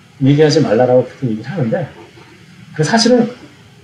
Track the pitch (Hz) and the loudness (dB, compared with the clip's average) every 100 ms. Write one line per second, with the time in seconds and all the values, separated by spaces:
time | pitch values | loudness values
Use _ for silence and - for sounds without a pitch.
0 | _ - 135 147 156 151 117 110 123 127 | _ -2 0 4 4 2 0 2 2 2
1 | 120 - 123 107 120 190 117 190 - - | 0 -6 -8 -6 -8 -6 -4 -4 -6 -14
2 | - - - - - - - - 151 226 | -20 -20 -20 -20 -20 -20 -12 -6 -2 0
3 | 240 247 - - - - - - | 2 2 0 -8 -20 -20 -20 -20